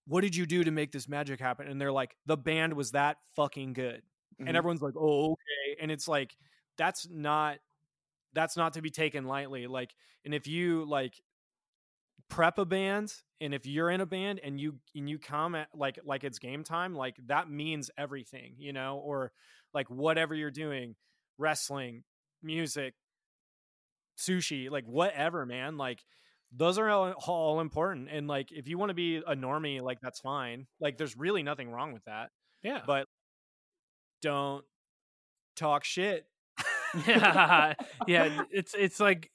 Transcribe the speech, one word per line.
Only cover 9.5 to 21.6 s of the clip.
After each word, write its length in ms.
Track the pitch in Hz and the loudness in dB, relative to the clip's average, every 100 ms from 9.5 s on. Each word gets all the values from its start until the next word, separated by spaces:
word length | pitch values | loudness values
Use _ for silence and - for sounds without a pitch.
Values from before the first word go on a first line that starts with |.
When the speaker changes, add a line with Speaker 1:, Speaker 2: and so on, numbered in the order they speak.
| 135 123 | -8 -6
Speaker 1:
Like, 280 | 131 127 _ _ _ 147 | -6 -8 _ _ _ -6
and 80 | 147 | -4
if 120 | 139 | -2
you, 380 | 165 175 165 151 | 0 2 2 2
like, 360 | 143 131 - _ _ _ _ _ _ _ _ _ _ - | 0 -2 -6 _ _ _ _ _ _ _ _ _ _ -8
prep 300 | - 165 175 | 4 4 4
a 80 | 180 | 0
band, 480 | 190 196 202 214 - _ - | 2 0 -2 -4 -10 _ -10
and 140 | 151 | -6
if 120 | 139 123 | -6 -4
you're 240 | 147 170 | 0 2
in 120 | 185 | 2
a 40 | 185 | -2
band 340 | 185 196 196 | -2 -4 -4
and 200 | 143 139 | -6 -6
you, 200 | 151 135 _ 151 | -6 -6 _ -10
and 140 | 143 | -8
you 100 | 151 | -8
come 340 | 151 147 165 165 | -6 -2 -2 -2
at, 140 | 151 | -8
like, 260 | 160 139 - | -4 -4 -4
like 200 | 147 139 | -6 -4
it's 160 | 139 113 | -4 -8
game 240 | 123 139 | -10 -10
time, 320 | 156 165 185 165 | -4 -4 -2 -4
like, 200 | 131 120 123 | -6 -6 -2
that 220 | 143 170 | 0 0
means 420 | 147 156 156 135 - | -4 -4 -4 -6 -8
everything, 580 | 143 139 117 131 123 127 | -8 -8 -12 -16 -18 -16
you 160 | 143 | -10
know, 240 | 135 135 139 | -6 -6 -6
or, 340 | 143 139 127 _ _ - _ | -4 -4 -4 _ _ -20 _
like, 160 | 147 131 | -4 -4
whatever 440 | 127 156 160 160 | 0 2 4 2
you're 160 | 156 151 | 0 -4
doing, 440 | 143 156 139 123 110 _ _ _ - | -4 -6 -4 -8 -14 _ _ _ -2
wrestling, 640 | 156 151 | 0 0